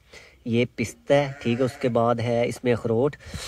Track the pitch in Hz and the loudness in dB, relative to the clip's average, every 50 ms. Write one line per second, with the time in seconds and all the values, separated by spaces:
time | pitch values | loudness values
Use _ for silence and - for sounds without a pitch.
0 | - _ - - - - - _ _ 120 113 117 127 - - - 113 - - - | -10 _ -20 -20 -20 -20 -20 _ _ 0 0 2 0 0 -2 -4 -6 -6 -6 -12
1 | _ - 143 143 143 139 135 - - 120 120 120 135 123 - - - 123 113 117 | _ 2 2 2 2 0 -6 -4 -2 -2 0 2 0 -2 -2 -2 -2 0 2 2
2 | 113 117 120 117 110 123 117 117 120 - 120 - - 123 117 110 - 113 113 113 | 2 2 2 0 0 0 0 0 0 0 -2 -2 0 0 0 0 0 0 0 2
3 | 135 147 - - - - - - - | 2 0 -2 -6 -12 -14 -12 -12 -12